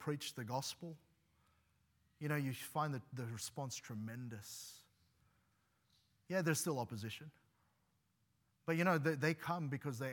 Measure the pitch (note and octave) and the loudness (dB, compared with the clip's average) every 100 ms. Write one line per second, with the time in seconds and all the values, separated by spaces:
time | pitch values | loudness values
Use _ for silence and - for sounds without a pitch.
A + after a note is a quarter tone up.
0 | - D3 - - A2+ C3 - - E3+ D#3 | -4 -2 -4 -6 -4 -2 -2 -6 -10 -12
1 | _ _ _ _ _ _ _ _ _ _ | _ _ _ _ _ _ _ _ _ _
2 | _ _ D3+ D3 C3+ B2 - D3+ D3+ C3 | _ _ 0 2 2 -2 -4 0 0 0
3 | - B2+ A#2 A2+ - - C3+ - - A2 | -6 -6 -6 -4 -6 -6 -6 -6 -8 -6
4 | A2 A#2 B2 A2 - - - - - _ | -6 -6 -8 -8 -10 -12 -14 -16 -20 _
5 | _ _ _ _ _ _ _ _ _ _ | _ _ _ _ _ _ _ _ _ _
6 | _ _ - F#3 D#3+ D3+ F3 C#3 A#2+ A2 | _ _ 0 4 4 4 2 0 0 -4
7 | A2 - D3+ - _ _ _ _ _ _ | -6 -6 -12 -18 _ _ _ _ _ _
8 | _ _ _ _ _ _ - E3 F3+ E3 | _ _ _ _ _ _ 0 4 6 6
9 | D3 D3+ D3+ D#3+ - F3 D3 C3+ D3 A#2+ | 6 4 2 2 0 0 0 -2 -2 -2
10 | C3+ | -4